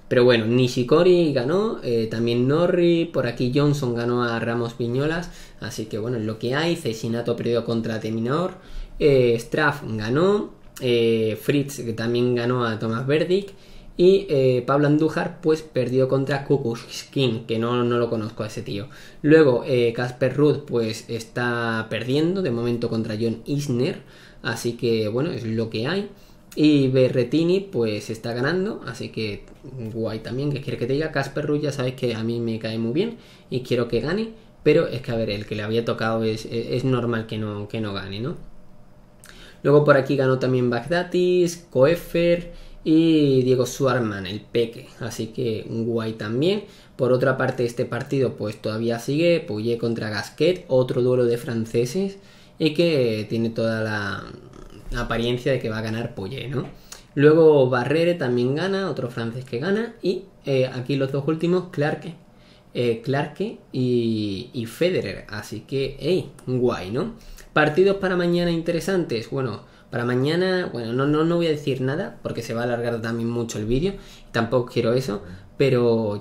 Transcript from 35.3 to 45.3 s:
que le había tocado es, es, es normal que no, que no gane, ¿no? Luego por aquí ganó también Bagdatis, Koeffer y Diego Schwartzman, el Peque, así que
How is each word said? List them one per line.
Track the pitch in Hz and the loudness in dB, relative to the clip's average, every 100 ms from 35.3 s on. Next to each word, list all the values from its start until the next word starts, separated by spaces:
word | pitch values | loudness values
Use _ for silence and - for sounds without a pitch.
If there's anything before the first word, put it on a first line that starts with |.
| 104 107 | -4 -6
que | |
le | 107 | -6
había | 104 113 117 | -2 -2 0
tocado | 113 113 113 | -2 -2 0
es, | 110 110 - | 0 -2 -4
es, | 117 113 | -6 -2
es | 131 | -2
normal | 131 127 117 113 110 | 0 0 0 -2 -4
que | 110 | -6
no, | 110 104 104 | -6 -6 -8
que | 113 | -6
no | 107 | -6
gane, | 98 95 98 | -6 -8 -8
¿no? | 120 143 - - - - - - - - - - - - | -8 -8 -12 -18 -18 -20 -20 -20 -20 -20 -20 -20 -20 -4
Luego | 143 147 147 | 4 6 8
por | 139 | 6
aquí | 131 139 | 4 2
ganó | 131 127 | 2 2
también | 127 127 123 | 2 0 0
Bagdatis, | 120 123 170 180 180 180 180 170 - - | -2 -2 -2 0 0 2 4 2 -2 -4
Koeffer | - 139 170 - 170 170 170 170 - - - | 4 4 4 -2 0 2 2 -2 -14 -18 -8
y | - 160 165 156 147 131 | 2 4 6 4 4 4
Diego | 127 127 120 | 4 2 0
Schwartzman, | - 135 123 113 98 92 | 0 0 2 0 -4 -6
el | 104 | -10
Peque, | - 120 117 - - - | -4 -2 -2 -4 -18 -12
así | 117 - | -10 -8
que | 110 | -8